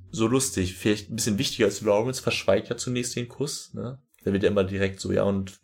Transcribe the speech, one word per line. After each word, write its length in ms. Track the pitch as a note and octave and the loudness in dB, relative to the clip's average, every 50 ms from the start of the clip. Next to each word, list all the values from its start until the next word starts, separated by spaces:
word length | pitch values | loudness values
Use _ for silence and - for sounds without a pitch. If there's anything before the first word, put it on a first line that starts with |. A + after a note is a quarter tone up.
| - F#2 | -18 -8
so 160 | - F2+ A2+ A2+ | -2 0 2 4
lustig. 480 | B2+ C3+ B2+ - - F#2+ F#2 F2+ F2+ | 4 2 0 0 0 0 -2 -2 -2
Vielleicht 340 | - - A2+ G#2 G#2+ G2+ - | -2 0 0 0 0 -2 -8
ein 60 | A#2 | -6
bisschen 220 | A2 - A#2+ G#2 G2 | -4 -2 0 0 0
wichtiger 300 | C#3 - - - A2+ G2 | 0 -2 0 2 2 2
ist, 140 | - - | 2 2
Lawrence 400 | - G#2+ G2+ G#2 A2+ B2+ B2+ - | 2 2 2 2 2 0 -2 -4
verschweigt 480 | - B2 A2+ - - - - A2+ - - | -2 -2 -2 -2 2 2 2 2 2 0
ja 80 | A#2+ - | -6 -6
zunächst 380 | - B2+ B2 B2 A#2+ A#2+ - | -4 -4 -2 -2 -4 -4 -4
den 120 | B2+ A#2+ A#2+ | -6 -6 -6
Kuss, 460 | - - C3+ D3+ - - - - - | -6 -6 -6 -4 -6 -8 -10 -12 -10
ne? 280 | A2 G#2 A#2 C3+ - _ _ _ _ - | -10 -8 -8 -10 -12 _ _ _ _ -2
Da 80 | - | 0
wird 120 | G2 G2 G#2 | 2 4 4
ja 60 | F#2 | 4
immer 140 | G#2 G2+ F#2+ | 4 4 2
direkt 360 | F#2 G2 F#2+ F#2+ F#2+ F#2+ - | 2 0 0 -2 -2 -2 -4
so, 100 | - G2 | -4 0
„Ja, 120 | F#2+ G2+ G2+ | 0 2 2
und 360 | G2 G2+ G2 F#2+ F#2+ - - | 2 2 0 -2 -6 -10 -12